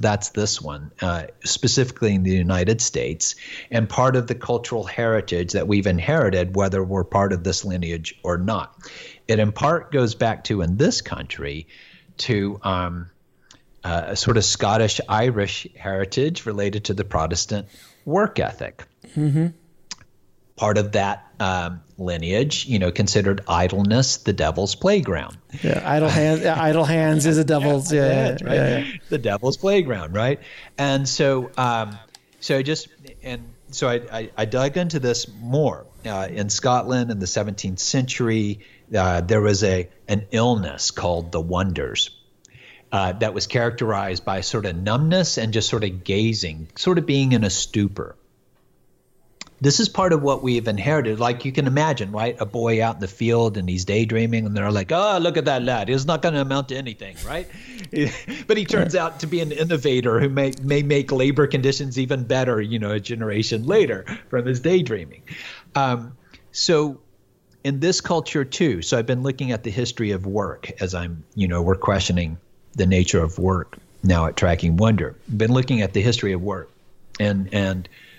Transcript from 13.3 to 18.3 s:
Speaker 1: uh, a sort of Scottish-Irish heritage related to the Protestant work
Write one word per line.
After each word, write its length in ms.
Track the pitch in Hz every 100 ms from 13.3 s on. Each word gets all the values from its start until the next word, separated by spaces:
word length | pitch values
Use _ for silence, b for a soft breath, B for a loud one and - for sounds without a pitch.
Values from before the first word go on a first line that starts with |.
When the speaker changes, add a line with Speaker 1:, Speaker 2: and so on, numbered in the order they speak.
| _ b b _ _
Speaker 1:
uh, 200 | 92 85 80
a 100 | 101
sort 220 | - 113
of 60 | 98
Scottish-Irish 1200 | - 104 110 110 - - 110 123 110 98 - - -
heritage 720 | 98 95 95 - 147 170 113
related 380 | 101 101 104
to 100 | 104
the 100 | 98
Protestant 600 | 101 80 80 85 - 104 98 B B B -
work 320 | 180 202